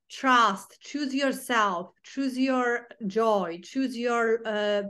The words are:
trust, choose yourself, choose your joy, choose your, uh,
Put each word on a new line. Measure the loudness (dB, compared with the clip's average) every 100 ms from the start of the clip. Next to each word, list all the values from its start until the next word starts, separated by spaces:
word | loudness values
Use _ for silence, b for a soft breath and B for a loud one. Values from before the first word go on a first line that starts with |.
| _
trust, | -2 4 6 4 2 -8 -20
choose | -12 -6 -4
yourself, | 0 -2 -2 -2 0 2 0 -8 _
choose | -12 -6 -4 0
your | 0 2 0 -2 -6 -10 -4
joy, | 2 2 2 0 -6
choose | -6 -2 -2 -2
your, | -2 0 2 0 0
uh, | -2 0 0